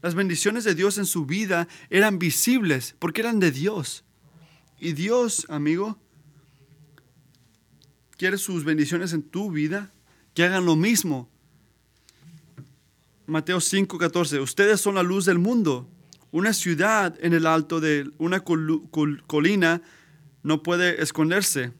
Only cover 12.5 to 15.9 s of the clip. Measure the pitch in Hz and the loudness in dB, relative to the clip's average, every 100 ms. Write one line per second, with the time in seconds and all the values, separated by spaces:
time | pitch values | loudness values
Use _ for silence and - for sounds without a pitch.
12.5 | - - _ _ _ _ _ - 156 156 | -20 -20 _ _ _ _ _ -6 -4 0
13.5 | 180 - 196 196 180 170 175 160 143 131 | -2 0 0 0 0 0 0 0 -2 -4
14.5 | - 202 208 208 196 180 190 185 180 180 | 2 4 4 2 0 0 2 2 2 2
15.5 | 240 185 123 127 | 2 0 -2 -6